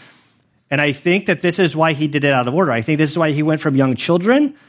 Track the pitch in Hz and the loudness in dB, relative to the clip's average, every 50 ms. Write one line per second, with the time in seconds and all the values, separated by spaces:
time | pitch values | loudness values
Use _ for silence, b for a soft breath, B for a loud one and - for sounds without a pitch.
0 | B B B B B B B B B _ _ _ _ _ - 143 147 147 135 - | B B B B B B B B B _ _ _ _ _ -2 0 0 0 -2 -2
1 | - 175 180 202 202 - 180 - - 175 170 - 190 156 135 156 160 160 151 135 | -2 0 0 0 0 -2 -2 -2 -2 -2 0 0 0 0 0 0 0 0 0 0
2 | 156 151 143 143 139 143 139 127 120 123 131 175 190 147 117 117 110 - 156 147 | -2 -2 -2 0 0 2 2 2 0 0 0 0 0 0 0 -2 -2 -2 0 0
3 | 156 143 151 170 160 156 143 147 151 156 156 151 - 156 135 135 135 131 123 - | 0 0 0 0 -2 0 0 0 0 0 -2 -2 -2 0 2 2 2 2 0 -2
4 | - - 170 175 180 220 254 285 294 277 b b b | -2 0 0 0 2 2 2 2 2 0 b b b